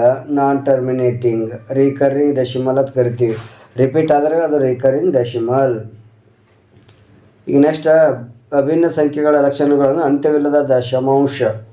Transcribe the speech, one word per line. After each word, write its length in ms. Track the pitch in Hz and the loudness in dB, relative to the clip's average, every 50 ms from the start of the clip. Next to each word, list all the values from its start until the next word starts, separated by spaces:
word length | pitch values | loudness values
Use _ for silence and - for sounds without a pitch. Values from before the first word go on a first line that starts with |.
| 120 123 135 139 - 147 | 2 2 2 0 -4 -4
ನಾನ್ 360 | 147 143 139 139 139 135 135 | -2 0 0 0 0 0 0
ಟರ್ಮಿನೇಟಿಂಗ್, 880 | 139 135 131 123 127 127 127 127 123 120 - 120 117 113 113 110 110 101 - - - | 0 0 0 0 -2 -2 0 0 -2 -2 0 -2 -2 -2 -2 -4 -6 -8 -12 -10 -6
ರಿಕರಿಂಗ್ 640 | 135 135 135 139 135 - 139 139 135 143 147 147 135 | 0 0 0 0 2 0 -2 0 0 0 0 0 0
ಡೆಸಿಮಲ್ 420 | 131 127 123 127 127 127 131 131 | -2 -2 -4 -4 -4 -2 -2 0
ಅಂತ 120 | 139 135 135 | 0 -2 -2
ಕರಿತೀವಿ. 460 | - 131 123 120 117 123 120 113 110 110 - - - - - - - | -2 -2 -2 -2 0 -2 -2 -2 -2 -6 -10 -16 -20 -20 -20 -12 -2
ರಿಪೀಟ್ 340 | 120 135 131 147 160 156 151 | -2 -2 0 0 -2 0 2
ಆದ್ರೆ 300 | 147 143 147 151 160 165 | 2 2 2 0 0 0
ಅದು 160 | 165 151 147 | 0 0 0
ರಿಕರಿಂಗ್ 560 | 147 135 127 123 123 135 131 131 151 170 185 143 | 0 0 0 -2 0 0 0 0 2 0 0 0
ಡೆಸಿಮಲ್. 720 | 127 117 113 - 117 113 120 127 135 135 127 117 110 104 - - - - - _ _ _ _ _ _ _ _ _ _ _ _ _ - _ _ _ _ _ _ _ _ _ _ _ _ - | 0 0 -2 -4 -6 -4 -2 0 0 0 0 -2 -4 -8 -14 -20 -20 -20 -20 _ _ _ _ _ _ _ _ _ _ _ _ _ -20 _ _ _ _ _ _ _ _ _ _ _ _ -8
ಈಗ 120 | - 123 143 | -2 2 2
ನೆಕ್ಸ್ಟ್ 280 | 143 156 156 156 156 156 156 160 156 147 123 117 - - - - _ - 147 | 2 2 0 -2 0 2 4 4 4 2 0 -4 -8 -18 -20 -20 _ -4 -2
ಅಭಿನ್ನ 340 | 139 131 143 165 165 170 | -2 0 0 2 2 0
ಸಂಖ್ಯೆಗಳ 480 | 165 160 160 151 143 143 147 147 151 147 | 0 0 0 -2 0 0 0 0 2 2
ಲಕ್ಷಣಗಳನ್ನು 680 | 143 139 139 139 - 147 143 143 139 139 135 143 170 | 4 2 0 0 0 0 2 2 2 2 2 0 0
ಅಂತ್ಯವಿಲ್ಲದ 600 | 160 139 143 139 147 151 151 147 143 147 147 147 | 0 0 0 0 0 0 0 0 0 0 0 0
ದಶಮಾಂಶ 840 | 139 131 131 127 120 - 127 127 131 135 139 139 139 135 - - 123 107 107 - - - | 2 2 0 0 0 -2 -4 -2 0 2 2 2 2 0 -2 -2 -2 -2 -4 -6 -12 -18